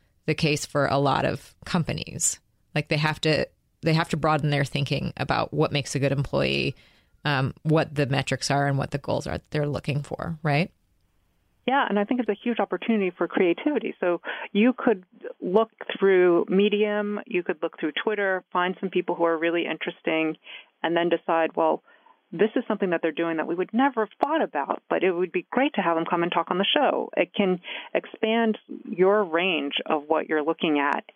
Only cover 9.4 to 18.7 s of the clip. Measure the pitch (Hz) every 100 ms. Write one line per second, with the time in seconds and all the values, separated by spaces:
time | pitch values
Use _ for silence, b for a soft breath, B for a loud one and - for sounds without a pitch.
9.4 | - 151 147 143 - 147 143 - - 160
10.4 | 160 143 190 - _ _ _ _ _ _
11.4 | _ _ - 269 233 202 202 247 233 247
12.4 | 240 226 196 185 - 220 185 - 170 -
13.4 | 185 170 302 294 - - 180 170 B B
14.4 | B 202 233 240 - 202 180 _ 480 -
15.4 | - 190 220 _ - - 196 185 180 175
16.4 | - 190 208 202 214 208 208 208 - 180
17.4 | 175 165 165 - 156 - - 208 196 185
18.4 | - 180 180